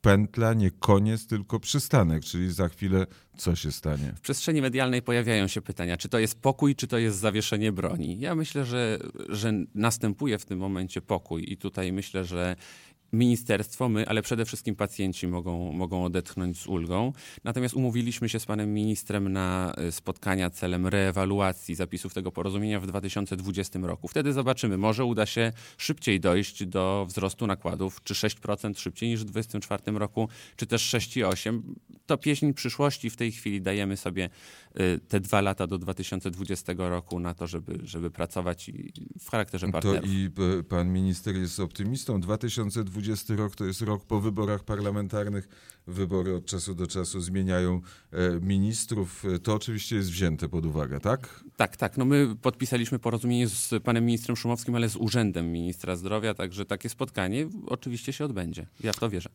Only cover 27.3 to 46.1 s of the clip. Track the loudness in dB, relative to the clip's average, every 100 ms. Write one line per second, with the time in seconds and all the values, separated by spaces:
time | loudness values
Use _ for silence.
27.3 | 0 -2 0 -2 -2 -4 -4 -6 -2 -2
28.3 | -2 -4 -4 -2 -4 -8 -4 -2 -2 -2
29.3 | -4 -4 -6 -4 -4 -2 -2 -2 0 -2
30.3 | -2 -20 -8 0 0 2 0 0 0 2
31.3 | 2 0 -2 -4 -14 _ -20 0 0 2
32.3 | 4 2 2 -2 2 2 2 -6 -2 -4
33.3 | -2 -4 -2 0 0 0 -2 -2 -2 -4
34.3 | -6 -20 -20 -18 2 4 4 2 0 4
35.3 | 4 4 2 -2 -2 -4 -6 -4 -4 -4
36.3 | -6 -6 -6 -4 -2 0 -2 -2 -4 -4
37.3 | -4 -6 -6 -6 -8 -8 -6 -6 -4 -4
38.3 | -2 -4 -4 -8 -12 -12 -14 -16 -14 -6
39.3 | -4 -2 -2 -2 0 2 0 2 0 0
40.3 | 0 0 2 0 0 2 2 2 0 -2
41.3 | -2 -2 -2 -6 -2 -4 -4 -2 -2 0
42.3 | -2 -2 -2 -2 -2 -4 -4 -4 -4 -2
43.3 | -2 -2 -2 -4 -2 -2 -2 0 0 0
44.3 | 0 0 -2 -2 -2 -2 -2 -2 -2 -2
45.3 | -4 -6 -14 -20 -20 -10 -2 0